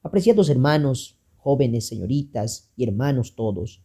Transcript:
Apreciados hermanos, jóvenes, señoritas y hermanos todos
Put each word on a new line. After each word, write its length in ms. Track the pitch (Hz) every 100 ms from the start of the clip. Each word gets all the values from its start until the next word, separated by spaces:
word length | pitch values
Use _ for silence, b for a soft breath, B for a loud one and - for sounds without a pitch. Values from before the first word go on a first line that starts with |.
Apreciados 440 | - 196 196 214 156
hermanos, 680 | 131 139 151 143 127 - _ _ _
jóvenes, 520 | 139 139 127 117 107
señoritas 800 | 110 92 143 143 110 113 - _ -
y 80 |
hermanos 500 | 120 101 139 135 113
todos 480 | - 110 98 110 -